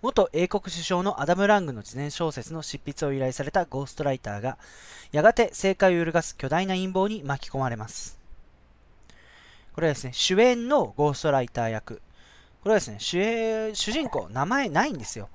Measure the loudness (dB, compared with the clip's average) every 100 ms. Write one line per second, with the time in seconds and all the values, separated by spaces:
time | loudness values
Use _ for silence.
0 | 2 4 4 2 0 0 -4 -8 -2 0
1 | 0 -2 0 2 4 4 2 -8 -10 -8
2 | -8 -2 -4 -4 -8 -10 -8 -10 -10 -4
3 | -2 0 -2 -2 -2 0 -2 -6 -8 -4
4 | -2 -2 -6 -6 -6 -8 -16 -20 -20 -20
5 | -4 6 6 6 2 2 0 4 4 4
6 | 2 0 0 -6 -2 0 0 -2 0 0
7 | 0 -2 -6 -6 -4 -2 -2 -2 -8 -10
8 | -12 -14 -18 -20 -20 -20 _ _ _ -20
9 | -20 -20 -20 -20 -20 -20 -14 0 0 0
10 | -6 -2 2 6 6 4 2 2 2 2
11 | 0 2 2 2 0 -2 -2 -4 -8 -16
12 | -18 -20 -20 -20 -20 -8 2 2 2 -8
13 | -4 0 0 0 -2 -2 -4 -4 -2 -2
14 | -2 -4 -4 -2 0 0 2 0 0 -2
15 | -8 -10 -12